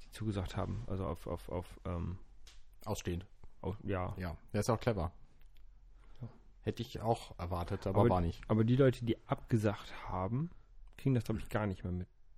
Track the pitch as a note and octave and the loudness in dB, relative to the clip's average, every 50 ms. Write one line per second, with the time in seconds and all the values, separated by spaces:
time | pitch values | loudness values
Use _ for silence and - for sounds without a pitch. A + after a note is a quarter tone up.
0 | - - - - A2 A2 G2+ G2+ F#2 - - G2 F#2 F#2 F#2+ G2+ - - F#2+ F#2+ | -14 -12 -8 -4 -2 0 0 0 0 -2 -2 -2 -2 0 -2 -2 -2 -2 -2 -2
1 | F#2 - E2 - - - - F2 - - - F2+ F2 - - - - F#2 F2 F2 | 0 -2 -2 -4 -4 -4 -4 -4 -4 -4 -4 -4 -4 -6 -10 -8 -6 -4 -2 -2
2 | E2 E2+ F2+ F#2 - - - - - - - - - - - - - A2 G#2 - | -2 -2 -4 -6 -10 -14 -16 -16 -16 -14 -14 -14 -16 -16 -16 -10 -6 -4 -4 -4
3 | - - F2 F2 - - - - - - - - - F#2 F#2 - - - G2 F#2 | -2 -2 -4 -4 -4 -8 -14 -16 -16 -14 -12 -8 -6 -6 -6 -4 -4 -2 -2 0
4 | F2+ F2+ - - F2+ F2 D#2+ - - - - G#2 G#2+ - A2 A2 - B2 A2+ G2 | -2 -2 -4 -4 -6 -6 -6 -8 -8 -2 0 2 2 2 2 2 2 2 2 2
5 | D#2+ D2 - - - - - - - - - - - - - - - - - - | 0 -2 -4 -8 -14 -18 -18 -18 -18 -18 -16 -16 -16 -18 -18 -20 -20 -20 -20 -20
6 | - - - - A#2+ A#2 - - - - - - - - - - A#2 - - A2+ | -18 -18 -14 -12 -12 -12 -14 -16 -20 -20 -20 -6 -4 -4 -4 -4 -6 -8 -6 -2
7 | G#2 - A#2 - - - - - F2 E2+ F#2+ F2 F2 - G2+ F#2+ - G2+ F2+ G#2+ | 0 2 2 2 -2 -6 -10 -8 -4 -2 -2 -2 -2 -2 -2 -2 0 2 6 6
8 | G#2 A#2+ F#2+ F2+ F2 E2 - - - - A2+ A2 A2+ A2 B2 B2+ C#3 C3 B2 - | 8 8 8 6 4 2 0 -2 0 2 4 6 6 8 8 8 8 8 6 6
9 | A#2+ A2+ A2 - - - C#3+ - - - - A2+ G#2 A2 G2+ - - - - - | 2 0 0 0 -2 -4 -4 -4 2 2 4 4 4 4 2 0 -4 -10 -10 -8
10 | - - - F#2 F#2 F#2+ A2+ C3 D#3+ F3 - - - - - - - - - - | -6 -4 -2 0 0 2 2 0 0 -2 -4 -10 -18 -18 -18 -18 -16 -16 -10 -2
11 | - C#3 C3 A#2+ A2+ - A#2 F#2+ - - - A2 G#2+ G#2 F#2+ - - F#2+ F2+ F2+ | 2 4 4 4 4 2 0 -2 -2 -2 0 0 0 0 0 -2 -2 -2 -2 -2
12 | F2+ - - - - - - | -4 -6 -10 -18 -20 -20 -20